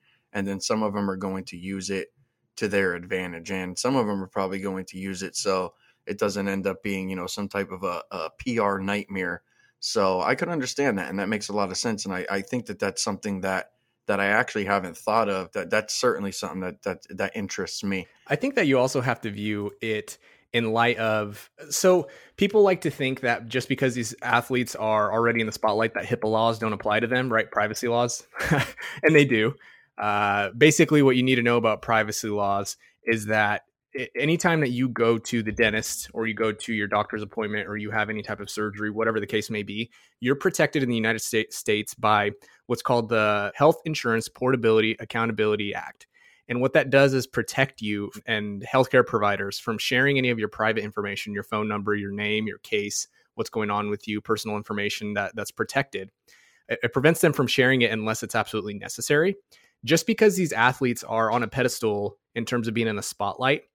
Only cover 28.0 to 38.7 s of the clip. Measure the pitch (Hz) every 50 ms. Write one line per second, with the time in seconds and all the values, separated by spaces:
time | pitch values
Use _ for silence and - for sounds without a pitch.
28 | 123 120 - - - _ - - - - 156 139 - - - - - - - -
29 | - 147 160 151 143 123 123 110 107 120 139 - - - - - _ _ _ -
30 | 104 104 104 104 104 101 101 104 101 95 110 120 143 156 151 - 160 143 151 151
31 | 139 135 127 127 127 131 131 120 117 120 120 120 113 110 107 - - - 117 110
32 | 107 104 104 - - 110 104 104 101 101 101 101 101 - - _ _ _ _ _
33 | - - 113 113 107 104 110 110 107 104 104 - - _ _ _ _ _ - 139
34 | 127 - - 123 139 156 165 160 - 180 165 160 147 123 123 120 131 127 113 -
35 | 117 113 117 113 - - - 117 107 110 104 - 117 110 104 110 107 - - -
36 | - - - 117 113 113 107 104 113 110 104 107 - - 113 107 104 98 107 104
37 | 107 - - 107 104 95 - 113 110 101 104 104 101 90 104 107 104 104 110 110
38 | 107 104 107 107 101 - 107 92 101 - - 107 107 107